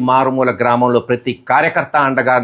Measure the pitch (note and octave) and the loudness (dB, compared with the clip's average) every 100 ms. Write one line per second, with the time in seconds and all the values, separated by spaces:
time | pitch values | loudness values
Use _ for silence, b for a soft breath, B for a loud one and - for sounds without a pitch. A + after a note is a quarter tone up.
0 | B2+ C3 C3 C3 B2+ A2 A#2+ A#2+ B2 A#2+ | 0 2 2 0 -2 0 0 2 2 0
1 | A#2 A#2+ B2+ B2 - C3+ E3 E3 C3+ D3+ | 0 -4 -4 -8 -2 0 0 -2 -2 0
2 | C3+ C3 B2 B2+ | 0 0 0 0